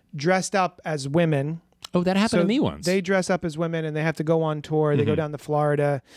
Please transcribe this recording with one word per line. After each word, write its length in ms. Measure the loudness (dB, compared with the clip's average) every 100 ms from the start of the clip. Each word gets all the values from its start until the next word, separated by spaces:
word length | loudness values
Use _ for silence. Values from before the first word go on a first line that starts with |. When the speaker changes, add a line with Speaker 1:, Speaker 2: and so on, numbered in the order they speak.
| _
Speaker 1:
dressed 400 | -4 0 0 0
up 260 | 0 -2 -4
as 240 | -8 -6 -2
women. 520 | 2 2 2 -2 -6 _ _ -4
Speaker 2:
Oh, 100 | -2
that 120 | 0 2
happened 140 | 2
Speaker 1:
So 80 | 2
Speaker 2:
to 60 |
me 160 | 2 2
once. 260 | 0 -2 -2
Speaker 1:
they 140 | 0
dress 280 | 0 -2 0
up 160 | -2
as 140 | -2 -4
women 260 | -4 -4
and 120 | -4 -2
they 60 |
have 140 | -2 -2
to 80 |
go 180 | 0 2
on 200 | 0 -2
tour. 340 | -2 0 2 2
They 80 |
go 60 | 2
Speaker 2:
Mm-hmm. 40 | 0
Speaker 1:
down 160 | -2
to 60 | -6
Florida. 640 | -2 0 2 2 0 -2 -6